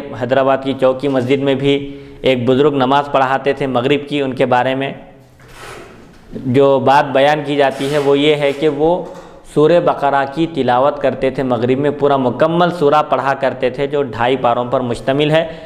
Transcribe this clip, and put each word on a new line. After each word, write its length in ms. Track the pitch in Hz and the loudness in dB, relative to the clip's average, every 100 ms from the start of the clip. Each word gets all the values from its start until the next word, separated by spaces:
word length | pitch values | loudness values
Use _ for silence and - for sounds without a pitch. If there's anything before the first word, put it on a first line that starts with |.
| 139 123 | -4 -8
हैदराबाद 480 | 123 131 135 135 | 0 2 2 0
की 100 | 135 | -2
चौकी 340 | 135 131 131 143 | 0 0 2 0
मस्जिद 320 | 131 123 135 | -2 0 0
में 180 | 139 131 | 0 0
भी 160 | 139 143 143 - - - 127 | 0 0 -4 -14 -18 -4 0
एक 200 | 127 117 | 0 2
बुज़ुर्ग 300 | 131 147 139 | 2 2 2
नमाज़ 340 | 123 139 135 | 2 2 2
पढ़ाते 440 | 135 131 135 139 | 0 0 0 -2
थे 140 | 135 139 | -2 -2
मगरिब 380 | 123 127 143 143 | -2 0 0 -2
की, 120 | 135 | -4
उनके 240 | 135 127 127 | -4 -2 0
बारे 300 | 123 127 135 | 2 0 -2
में 200 | 135 - - - - _ - - - - - - - - - - 127 | -6 -8 -16 -20 -20 _ -20 -20 -18 -18 -20 -20 -20 -20 -18 -10 -2
जो 320 | 123 139 135 | 2 4 4
बात 260 | 120 139 147 | 4 2 2
बयान 380 | 131 143 151 | 2 2 0
की 120 | 143 143 | -2 0
जाती 300 | 135 135 139 | 0 0 -2
है 140 | 151 | 0
वो 160 | 139 143 | 2 2
ये 200 | 151 147 | 2 2
है 160 | 143 | 0
कि 140 | 139 156 | 0 -2
वो 240 | 139 156 175 - - - - - - | 0 0 0 -4 -14 -20 -20 -6 0
सूरह 240 | 156 175 | 4 4
बकरा 440 | 147 135 139 139 135 | 2 0 0 0 -2
की 200 | 156 160 | -2 -4
तिलावत 520 | 151 123 123 139 143 | -2 0 2 2 0
करते 300 | 135 123 131 | -4 -2 -2
थे 120 | 131 | -2
मगरिब 360 | 131 117 123 131 | -2 -2 0 0
में, 180 | 143 143 | 0 0
पूरा 200 | 139 139 | 0 2
मुकम्मल 540 | 127 110 160 170 175 | 0 0 0 2 0
सूरा 300 | 175 143 151 | 2 2 2
पढ़ा 320 | 151 127 131 | 2 -2 0
करते 380 | 135 135 123 127 | -2 -2 -2 -4
थे 160 | 123 139 | -2 -4
जो 160 | 143 | -2
ढाई 320 | 135 110 120 135 | -4 -2 0 2
पारों 280 | 123 120 123 | 0 0 0
पर 160 | 135 | -2
मुश्तमिल 500 | 123 117 - 139 151 | -2 -4 -2 0 2
है। 180 | 160 165 - | 0 0 -8